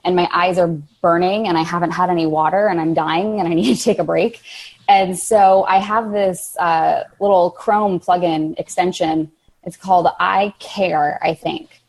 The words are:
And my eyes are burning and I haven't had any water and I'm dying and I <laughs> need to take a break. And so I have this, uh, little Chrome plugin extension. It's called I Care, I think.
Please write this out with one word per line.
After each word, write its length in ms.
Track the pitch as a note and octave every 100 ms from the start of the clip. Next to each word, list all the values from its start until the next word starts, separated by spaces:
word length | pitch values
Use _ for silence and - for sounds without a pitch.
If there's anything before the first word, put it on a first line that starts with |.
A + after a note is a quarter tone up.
And 140 | F3+ F3+
my 120 | F3
eyes 240 | F3 F3+ F3+
are 100 | E3+ D#3 D3 _
burning 440 | F3 E3+ F3+ G#3 G#3+
and 120 | E3
I 40 |
haven't 280 | D#3+ F3 E3+
had 180 | E3 F3+
any 180 | F3 D#3+
water 420 | D#3 D#3 F#3 G#3
and 120 | E3+
I'm 140 | D#3+
dying 440 | E3 D#3 E3 G#3 G#3+
and 100 | E3+
I 60 |
<laughs> 0 |
need 200 | E3 A#2
to 80 | A3
take 160 | - G3+
a 60 |
break. 360 | D#3+ E3 A3 - - - - _ -
And 300 | G3 F#3+ F3+
so 460 | - A3 F#3+ F#3+
I 140 | F#3+ F#3+
have 340 | G3+ G#3+ A3
this, 440 | G#3 G3 F3+ - -
uh, 440 | F3 E3 D#3+ D3 - _
little 300 | G3+ F#3+ F3
Chrome 500 | F3 - G#3 G#3 F3+
plugin 580 | - F3+ F3 D#3 D#3 E3
extension. 720 | D#3+ - F3+ F3+ E3 D#3+ D#3 _ _ _
It's 120 | F3+ -
called 320 | F#3+ F3+ E3+ -
I 360 | F3+ F#3+ G3+ -
Care, 600 | - G3+ F#3 D#3+ D3 -
I 120 | -
think. 480 | E3 - E4+ - _